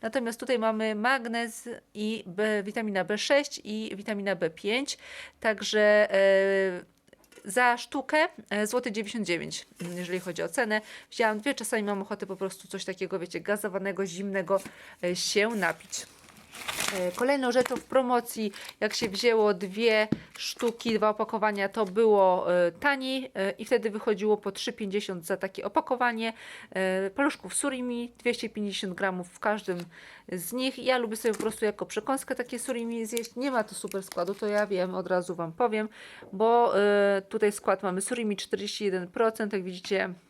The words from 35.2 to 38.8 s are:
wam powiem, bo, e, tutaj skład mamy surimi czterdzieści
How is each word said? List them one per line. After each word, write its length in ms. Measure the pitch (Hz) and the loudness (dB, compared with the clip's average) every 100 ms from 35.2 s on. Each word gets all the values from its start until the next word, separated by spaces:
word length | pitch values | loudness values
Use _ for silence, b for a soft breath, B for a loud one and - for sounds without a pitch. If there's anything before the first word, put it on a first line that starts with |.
| 175 | -2
wam 180 | 175 170 | -6 -6
powiem, 360 | 165 240 214 214 B B B B | 0 0 0 -4 B B B B
bo, 480 | 190 220 240 240 - | 0 4 6 6 4
e, 420 | 208 202 202 196 196 | 4 6 6 2 0
tutaj 240 | 220 208 | 2 2
skład 300 | 208 - 196 | 2 0 2
mamy 180 | 202 180 | 0 -2
surimi 360 | 190 247 220 196 | -2 -2 -2 -2
czterdzieści 480 | - 196 208 - | -4 -4 -4 -2